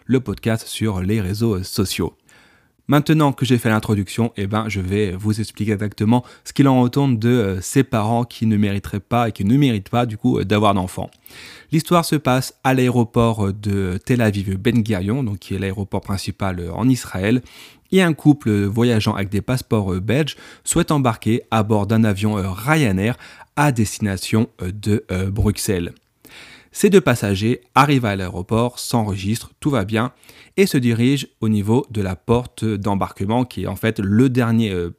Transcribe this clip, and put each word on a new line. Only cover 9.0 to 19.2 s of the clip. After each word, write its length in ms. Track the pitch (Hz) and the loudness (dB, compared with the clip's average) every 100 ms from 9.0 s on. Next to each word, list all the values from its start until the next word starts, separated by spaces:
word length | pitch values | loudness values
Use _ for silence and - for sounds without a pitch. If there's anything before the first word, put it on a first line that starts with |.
| - 120 117 | -2 -2 -2
et 20 | |
qui 140 | - 98 | -2 0
ne 100 | 135 | 2
méritent 340 | 139 107 - | 2 0 -2
pas, 160 | 120 120 | -2 -2
du 120 | 107 | -2
coup, 220 | 127 120 | 0 0
euh, 40 | |
d'avoir 300 | 95 104 107 | 2 2 2
d'enfants. 360 | 98 92 - - _ - - - - - | 2 -2 -6 -10 _ -20 -20 -20 -20 -4
L'histoire 320 | 156 - 175 | -2 2 0
se 140 | 160 151 | 2 -2
passe 380 | 131 131 - - 135 | 0 0 -2 -4 0
à 80 | |
l'aéroport, 720 | 131 123 120 113 123 117 107 98 | 2 2 2 2 2 2 2 -2
euh, 60 | |
de 440 | 104 104 98 92 92 | -2 -4 -2 -2 -4
Tel 160 | - 123 | -2 2
Aviv 380 | 110 101 98 95 | 2 0 -2 -2
Ben 240 | 117 117 | 0 2
Gurion, 420 | 107 95 98 135 | 2 0 -2 -2
donc 160 | 117 98 | -4 -6
qui 160 | - 95 | -8 -6
est 40 | |
l'aéroport 420 | 98 95 95 98 | -4 -4 -4 -6
principal, 580 | - 101 - - 98 90 | -4 -6 -6 -6 -4 -4
euh, 140 | 87 | -6
en 160 | 87 123 | 0 2
Israël. 520 | 123 - 92 101 123 - - - - - | 2 -2 -4 0 0 -2 -20 -20 -18 -2
Et 80 | 190 | 2
un 120 | 175 | 2
couple, 360 | 151 151 143 113 | 2 4 4 2
euh, 160 | 104 101 | 0 0
voyageant 500 | 110 120 110 - | 2 2 2 0
avec 120 | - | -2